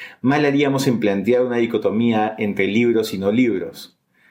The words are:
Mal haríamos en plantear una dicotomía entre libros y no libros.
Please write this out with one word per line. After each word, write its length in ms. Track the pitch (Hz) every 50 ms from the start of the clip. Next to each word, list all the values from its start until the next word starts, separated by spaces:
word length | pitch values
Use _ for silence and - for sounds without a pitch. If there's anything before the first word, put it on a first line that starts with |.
| - - - - -
Mal 220 | 127 143 151 147
haríamos 400 | 143 139 143 143 135 139 139 139
en 140 | 143 123 107
plantear 440 | 113 101 98 101 92 107 123 123 127
una 140 | 123 120 120
dicotomía 760 | 117 113 117 107 104 98 95 110 117 117 113 110 107 107 - -
entre 300 | 113 104 95 - 98 95
libros 440 | 101 117 120 120 113 113 107 107 -
y 20 | 95
no 140 | 95 98
libros. 680 | 107 120 127 117 101 90 85 82 - - - - _ _ _ _ _ _ _ _